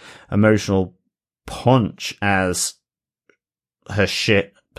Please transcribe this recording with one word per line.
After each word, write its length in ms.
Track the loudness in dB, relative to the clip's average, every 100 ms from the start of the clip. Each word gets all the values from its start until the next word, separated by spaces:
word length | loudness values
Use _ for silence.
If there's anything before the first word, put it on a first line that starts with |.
| -20 -20 -4
emotional 640 | 2 4 2 0 -2 -2 -8 _ _ _ _ -16
punch 680 | -2 2 2 2 -6 -14 -6
as 520 | -2 0 -2 -4 -6 -10 _ _ _ _ _ _ _ _ _ _ -8
her 180 | -2 -2
ship 500 | -2 0 0 0 _ _